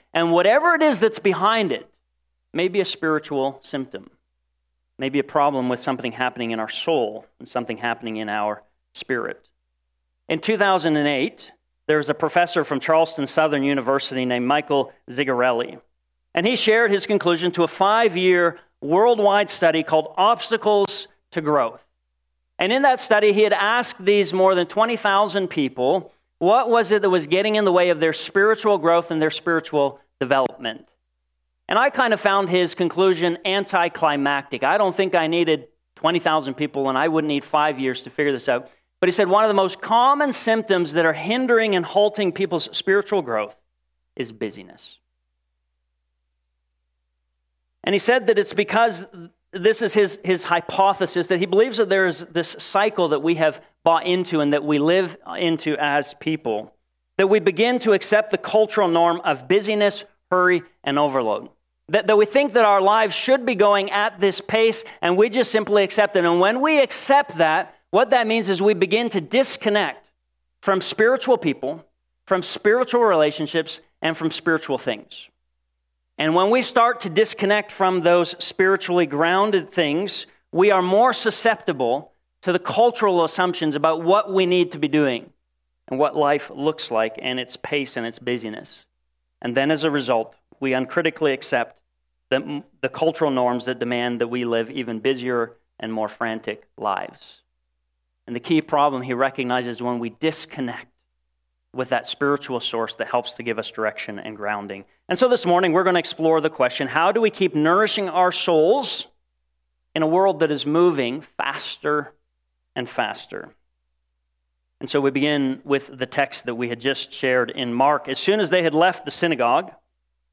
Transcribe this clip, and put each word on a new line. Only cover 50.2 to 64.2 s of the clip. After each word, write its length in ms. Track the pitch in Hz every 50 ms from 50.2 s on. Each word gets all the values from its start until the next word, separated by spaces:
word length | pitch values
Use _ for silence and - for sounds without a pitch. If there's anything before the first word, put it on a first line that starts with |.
his 220 | - 185 185 170 -
hypothesis, 840 | - 175 170 - - - - 190 196 190 - 190 - - 180 170 -
that 100 | 190 170
he 80 | 196
believes 320 | 175 185 202 233 262 214 226
that 100 | 214 185
there 180 | 196 190 190
is 200 | 180 156 151 170
this 280 | - 156 170 160 - - -
cycle 500 | - - - 196 208 214 214 196 175 151
that 120 | 151 139
we 160 | 151 165 165
have 260 | 160 160 156 - - - _ _ _ _
bought 200 | 165 165 160 -
into 360 | 180 180 185 180 - 170 156
and 120 | 147 143
that 120 | 147 147 147
we 140 | 151 151 143
live 380 | 147 165 175 190 185 160 - - _ - 85 -
into 400 | 180 165 165 - - 156 147 139
as 340 | 147 147 143 147 135 - - -
people, 540 | - 156 160 151 - 120 107 104 110 - _ _ _ _ _ _ _ _ _
that 120 | - 196 190
we 120 | 214 214
begin 380 | 160 196 170 165 226 240 247 240
to 160 | 247 226 202
accept 360 | - - - 214 208 214 -
the 60 | 202
cultural 520 | - - - - 220 220 214 - 214 196 170
norm 340 | 170 170 170 170 170 175 -
of 240 | 170 143 127 127 -
busyness, 560 | 185 208 196 214 214 208 208 202 202 - - - _ _ _ _
hurry, 320 | 180 180 180 180 180 165 170 - _ _ -
and 140 | 139 139 147
overload. 500 | 151 143 131 135 117 110 101 104 120 - - _ _ _ _ _ _ -
That, 180 | 160 214 208 202
that 100 | 214 208
we 80 | 214
think 260 | 208 - 277 285 240
that 140 | 196 240 220
our 160 | 208 202 196
lives 320 | 190 196 214 220 220 202 -
should 320 | - - 254 262 269 240
be 80 | 254 240
going 380 | 180 208 202 202 202 196 196
at 280 | - 202 208 - 196 180